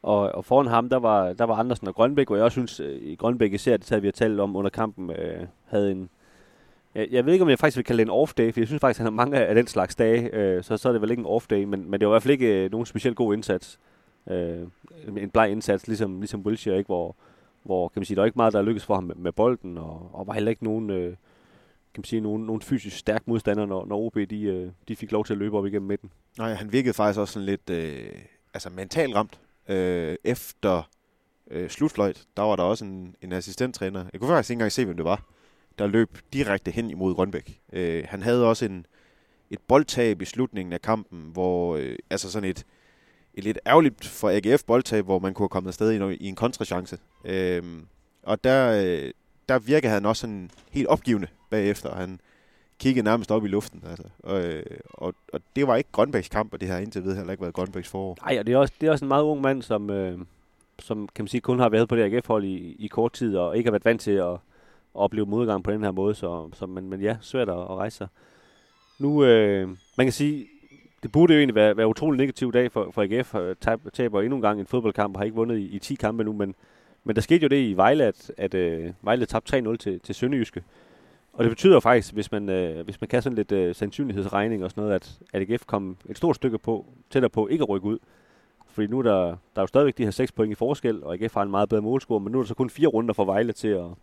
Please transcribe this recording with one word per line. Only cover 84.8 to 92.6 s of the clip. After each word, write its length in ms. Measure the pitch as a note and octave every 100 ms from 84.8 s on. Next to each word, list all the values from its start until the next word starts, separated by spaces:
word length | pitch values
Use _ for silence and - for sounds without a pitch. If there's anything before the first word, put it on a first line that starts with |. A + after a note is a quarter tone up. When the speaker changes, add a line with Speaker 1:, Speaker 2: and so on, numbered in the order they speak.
Speaker 1:
noget, 120 | G#2+
at, 240 | F#2+ - - -
at 100 | G2 F#2+
A 40 |
G 60 | A#2
F 40 | -
kom 300 | G#2 F#2+ F2+ -
et 80 | G#2
stort 200 | E3+ -
stykke 220 | C3 A2
på, 280 | - G#2+ - - _
tættere 200 | C#3 A#2+
på 160 | - G#2
ikke 160 | D#3
at 60 | A2+
rykke 180 | G2 G2+
ud. 120 | A2+ _ _ _ _ _ _ _
Fordi 200 | - G#2
nu 120 | B2+
er 40 |
der, 240 | A#2 F#2+ F2
der 100 | F2 _ -
er 40 |
jo 40 | G2
stadigvæk 320 | C3 D3 A#2+
de 60 |
her 60 | A2
seks 220 | G2 B2+
point 200 | - A2
i 20 |
forskel, 500 | G#2 B2+ D3 B2 G#2+
og 100 | D2
A 20 | F2+ A2
G 40 |
F 40 |
har 80 | -
en 80 | G2+
meget 180 | G2 G#2
bedre 140 | A2
målscore, 380 | G#2+ C3 - A2
men 120 | G2+
nu 60 | B2+
er 40 |
der 60 | A2
så 60 |
kun 160 | A#2+